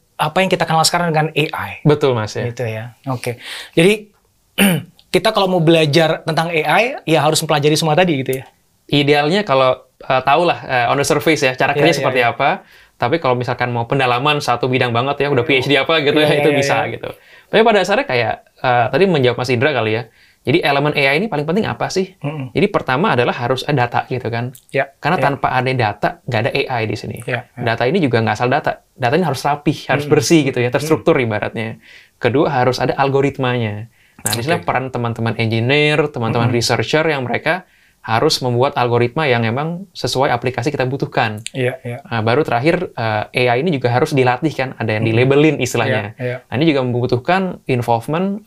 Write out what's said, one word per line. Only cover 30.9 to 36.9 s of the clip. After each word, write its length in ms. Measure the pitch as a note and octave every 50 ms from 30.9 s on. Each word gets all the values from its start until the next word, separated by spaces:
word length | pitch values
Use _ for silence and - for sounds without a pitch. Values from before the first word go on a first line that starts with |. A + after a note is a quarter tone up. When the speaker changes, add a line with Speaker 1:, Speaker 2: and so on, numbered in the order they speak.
| D#3+ C#3+ - - D#3+ D3
Speaker 1:
Mm-mm. 80 | B2+
Speaker 2:
ibaratnya. 560 | A2+ G#2 G#2 A2+ G#2+ - A2+ A2 A2+ A2 - - - - - - _ _ -
Kedua 320 | - B2 A2 C3+ E3 F3
harus 260 | D3 C3 B2 B2+ B2 -
ada 160 | B2+ C3 - -
algoritmanya. 880 | C#3 C#3 C3 C#3 C#3 C#3 C3+ - C3 B2 B2 B2 A#2 G#2+ G2+ G#2 A2+ A#2 _ _ _ _ _ -
Nah, 100 | - - G#2+
di 80 | A#2+ A#2
sini 160 | D3 E3+ E3+
Speaker 1:
Oke. 60 | E3+ -
Speaker 2:
peran 240 | - C3 C3 C3 -
teman-teman 400 | B2 A#2+ A#2 A2+ A2+ A2+ A2+ A2 A2
engineer, 720 | A#2 A2 A2+ A2+ A2+ B2 C#3 D3 D3+ D3+ D3+ D3+ D3+ D3
teman-teman 400 | - C3+ A#2 A2 A2 A#2+ A#2 A#2
Speaker 1:
Mm-mm. 80 | A2 A#2+
Speaker 2:
researcher 480 | A2+ - B2 A2+ A2+ -